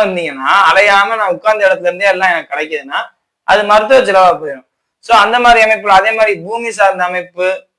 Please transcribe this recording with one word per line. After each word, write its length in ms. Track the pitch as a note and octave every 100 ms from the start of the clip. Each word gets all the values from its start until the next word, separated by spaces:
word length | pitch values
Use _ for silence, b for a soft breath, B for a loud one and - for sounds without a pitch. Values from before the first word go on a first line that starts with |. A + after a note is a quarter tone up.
இருந்தீங்கன்னா, 500 | G3+ F3+ D#3+ C3+ C3+ - E3
அலையாம 460 | F3+ G#3 G3 G3+ A3+
நான் 160 | G3
உட்கார்ந்த 360 | F3 A3 G#3+ F#3+
இடத்துல 200 | F3+ F3
இருந்தே 160 | F3+ G3+
எல்லாம் 240 | F#3 F#3
எனக்கு 220 | E3+ C#3+
கிடைக்குதுன்னா, 460 | D3+ D#3 D3+ C#3 E3+ A#3+ _ _ _
அது 180 | - G3
மருத்துவ 360 | G#3 G#3+ G#3+ C4
செலவா 320 | G3+ F#3+ F3+ D3+
போயிடும். 260 | D3+ C3+ _ _ _ _
So, 180 | - A3+
அந்த 220 | G#3 A#3+
மாதிரி 220 | A#3+ A#3
அமைப்புல, 240 | A3 G#3+ G3+
அதே 240 | F#3+ G#3+
மாதிரி 280 | A3 G#3+ F3+
பூமி 300 | F3+ A#3 A#3
சார்ந்த 340 | F#3+ G3 F#3
அமைப்பு, 640 | F3+ F3+ F3 F3 F#3 F#3+ _